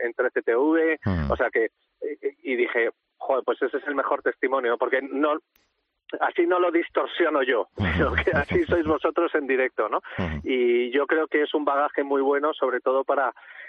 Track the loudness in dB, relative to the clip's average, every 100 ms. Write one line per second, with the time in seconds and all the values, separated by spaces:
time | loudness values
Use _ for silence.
0 | -4 -2 -2 0 2 2 4 4 2 0
1 | 0 0 0 0 0 0 -2 -4 _ _
2 | -10 -6 -6 -6 -4 -2 0 0 -2 -4
3 | _ _ -2 -2 -2 -2 -2 -4 -4 -4
4 | -2 -2 -2 -2 -2 0 0 0 0 -2
5 | -2 -2 0 -2 -6 _ _ _ _ _
6 | -14 -4 -2 0 2 2 2 0 0 -2
7 | -2 0 0 2 2 0 -2 -4 -2 0
8 | 0 0 0 0 0 0 2 0 2 0
9 | 0 0 0 0 0 0 0 -2 -2 -4
10 | -6 -6 -6 -6 -2 2 2 2 2 0
11 | 0 0 0 0 0 0 0 0 0 -2
12 | 0 0 2 2 0 0 -2 0 0 0
13 | 2 0 -2 -4 -14 -20